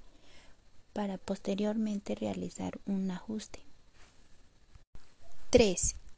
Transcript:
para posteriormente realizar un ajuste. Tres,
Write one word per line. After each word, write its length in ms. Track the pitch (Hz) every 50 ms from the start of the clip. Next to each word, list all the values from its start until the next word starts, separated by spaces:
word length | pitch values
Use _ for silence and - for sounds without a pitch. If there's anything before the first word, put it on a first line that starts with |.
| - - - - - - - - - - - - - - - - - - -
para 260 | 214 208 196 190 185
posteriormente 960 | - - 196 - - 196 196 196 208 208 214 226 220 214 208 202 - - 208
realizar 680 | - 220 208 190 180 185 185 - - 190 185 - - -
un 240 | - 196 190 190 190
ajuste. 500 | 175 180 - - 214 220 - - - - - - - - - - - - - - - - - - - - - - - - - - - - - _ - - - - - - - - - - - -
Tres, 440 | - 247 226 202 180 - - - - - - - -